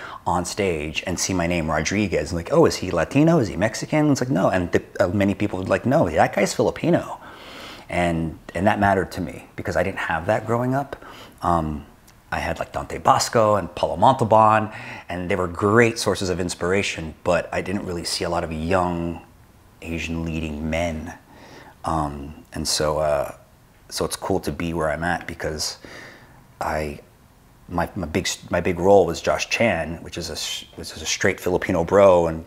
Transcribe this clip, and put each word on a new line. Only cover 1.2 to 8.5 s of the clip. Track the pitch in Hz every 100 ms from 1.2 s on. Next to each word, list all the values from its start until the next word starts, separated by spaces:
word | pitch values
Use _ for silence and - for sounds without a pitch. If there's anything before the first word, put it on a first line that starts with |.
| -
my | 92 85
name, | 87 78
Rodriguez, | 78 80 101 101 80 76
and | 85
like, | -
"Oh, | 160 117
is | -
he | 92
Latino? | 85 80 139 165 170
Is | 101
he | 71
Mexican?" | 110 - 143 151 151
It's | 135
like, | 127
"No." | 165 139
And | 95 85
the, | 95 - -
uh, | 95
many | 101 101
people | 92 104 92
would | 95
like, | 98 110
"No, | 156 92
that | 80 127
guy's | - 190
Filipino." | - 110 - - 139 - - - - - - - - -
And, | 87 87 82 80 - -